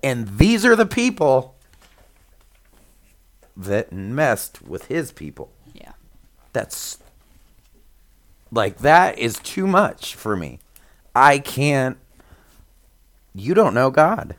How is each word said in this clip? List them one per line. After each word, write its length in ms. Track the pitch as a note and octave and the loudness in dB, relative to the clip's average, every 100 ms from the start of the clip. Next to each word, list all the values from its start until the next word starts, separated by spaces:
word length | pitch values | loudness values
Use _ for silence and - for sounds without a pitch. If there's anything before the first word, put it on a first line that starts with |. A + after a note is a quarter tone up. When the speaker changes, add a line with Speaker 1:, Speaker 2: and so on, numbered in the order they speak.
Speaker 1:
And 260 | C#3 B2 A2 G2+ | -4 -4 -6 2
these 260 | G3+ A3+ | 4 4
are 120 | A#3+ A3+ | 4 4
the 100 | G#3+ | 2
people 680 | - B3 B3 D3+ C3 B2+ _ _ _ _ _ _ _ _ _ _ _ _ _ _ _ _ _ _ _ _ - | 0 -4 0 2 2 -2 _ _ _ _ _ _ _ _ _ _ _ _ _ _ _ _ _ _ _ _ -16
that 340 | F#2+ G2+ - | -6 -6 -6
messed 680 | F#2 G2 C3 D3+ G#2+ - - | -12 -10 -4 -2 -2 -6 -18
with 240 | - E2+ - | -16 -16 -8
his 240 | D#3+ D3+ | -8 -8
people. 380 | - D2+ C#2 - _ - | -12 -18 -16 -20 _ -20
Speaker 2:
Yeah. 200 | - - - _ _ _ _ _ | -20 -20 -20 _ _ _ _ _
Speaker 1:
That's, 460 | A#2+ - - - - _ _ _ _ _ _ _ _ _ _ _ _ _ _ _ | -10 -8 -12 -14 -16 _ _ _ _ _ _ _ _ _ _ _ _ _ _ _
like, 260 | A2+ G2+ G2 | -4 -4 -2
that 400 | B2+ E3 F#3 - | 4 6 4 0
is 200 | A#2 G#2 | -6 -6
too 260 | - - F#3+ | -10 -4 0
much 480 | F#3 G3 - - | 2 0 -4 -16
for 220 | - - G2 | -12 -8 -6
me. 240 | D2+ B1 _ _ _ _ _ | -8 -14 _ _ _ _ _
I 240 | A#2+ C#3 C#3 | 4 6 6
can't, 600 | C#3 - C#3+ C#3 C3 - _ _ _ - _ _ _ _ _ _ _ _ _ | -2 -4 0 0 -2 -6 _ _ _ -20 _ _ _ _ _ _ _ _ _
you 180 | G2 G#2 | -14 -2
don't 200 | F#3 G3+ | 2 2
know 160 | A2 C3 | 2 2
God. 460 | C3+ D#3 G#3+ D2+ | 4 2 2 -8